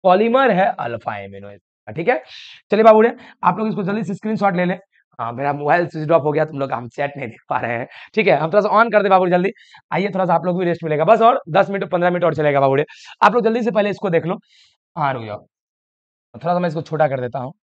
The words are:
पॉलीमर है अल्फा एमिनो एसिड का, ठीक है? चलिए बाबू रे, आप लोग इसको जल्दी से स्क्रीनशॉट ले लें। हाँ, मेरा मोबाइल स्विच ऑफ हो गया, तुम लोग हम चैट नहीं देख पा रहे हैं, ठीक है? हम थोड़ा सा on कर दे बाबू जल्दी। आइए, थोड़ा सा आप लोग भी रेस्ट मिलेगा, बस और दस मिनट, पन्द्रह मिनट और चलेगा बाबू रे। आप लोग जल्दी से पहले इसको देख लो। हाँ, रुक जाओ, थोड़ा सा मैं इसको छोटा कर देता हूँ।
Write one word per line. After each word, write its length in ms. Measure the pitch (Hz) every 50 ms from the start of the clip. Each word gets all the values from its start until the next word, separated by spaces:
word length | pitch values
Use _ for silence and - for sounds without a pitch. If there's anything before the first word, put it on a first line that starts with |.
पॉलीमर 480 | - 190 180 190 220 233 233 262 269 254
है 160 | 202 175 190 - - -
अल्फा 360 | 135 123 117 113 - - 107
एमिनो 320 | 101 98 98 98 98 98 101
एसिड 120 | 101 98 _ _ _ _ _
का, 60 | -
ठीक 160 | 110 151 170 208
है? 140 | 254 320 - - - - - - - - _ _
चलिए 140 | 208 202 220
बाबू 160 | 226 214 214
रे, 140 | 220 233 - - - - - _ -
आप 140 | 180 180 190
लोग 100 | 220 220
इसको 140 | 185 160
जल्दी 220 | 196 175 202 220 202
से 100 | 151 202
स्क्रीनशॉट 420 | 175 - 214 220 - 208 196 175
ले 80 | 175 180
लें। 140 | 180 185 185 - _ _ _ _ _ _ -
हाँ, 140 | 120 117
मेरा 200 | 120 120 139 143
मोबाइल 340 | 143 143 147 147 160 175 175
स्विच 240 | - - 156 156 147
ऑफ 120 | 170 160
हो 100 | 131 151
गया, 120 | 147 156 156
तुम 140 | 156 - 139
लोग 120 | 139 131
हम 160 | 135 117 123 117
चैट 280 | _ - 143 139 139
नहीं 120 | 135 139 113
देख 120 | 107 - _ _
पा 100 | 147 120
रहे 180 | 123 117 120 117
हैं, 80 | 131 - - - - - _
ठीक 120 | 202 202
है? 100 | 185 165
हम 140 | 139 151 165
थोड़ा 100 | 160 208
सा 80 | 202 175 175
on 180 | 208 233 233
कर 100 | 202 208
दे 60 | 196 202
बाबू 200 | 190 190 185 180
जल्दी। 220 | 175 180 180 196 - _ - _ - - _ _
आइए, 180 | - 165 190 202 175
थोड़ा 120 | 185 190
सा 80 | 175 175
आप 100 | 165 151
लोग 140 | 180 175 180
भी 60 | 185
रेस्ट 200 | 175 170 165 165
मिलेगा, 200 | 165 151 143 160
बस 180 | 170 226 214
और 180 | 226 226 269 - - 175
दस 220 | 151 190 196 -
मिनट, 200 | 196 196 196 165
पन्द्रह 200 | 180 175 175 180
मिनट 140 | 175 175 175
और 100 | 165 151
चलेगा 260 | 156 151 147 143 139
बाबू 140 | 139 135 135
रे। 100 | 139 151 - - - - - - _
आप 120 | - 208 202
लोग 100 | 247 196
जल्दी 180 | 226 226 247
से 80 | 226 233
पहले 200 | 180 220 202 208
इसको 200 | 196 - - 165
देख 160 | 165 160 160
लो। 120 | 165 190 240 _ _ _ _ _ _ _ _ _ _ _
हाँ, 160 | 170 147 139 131
रुक 100 | 123 110
जाओ, 140 | 107 104 104 - _ _ _ _ _ _ _ _ _ _ _ _ _ _ _ _ _ _
थोड़ा 200 | 120 - 170 175
सा 40 | 180
मैं 100 | 180 175
इसको 140 | 147 165
छोटा 260 | 151 - 156 147 156 143
कर 120 | 135 131
देता 180 | 123 120 - 139
हूँ। 140 | 123 135 165 _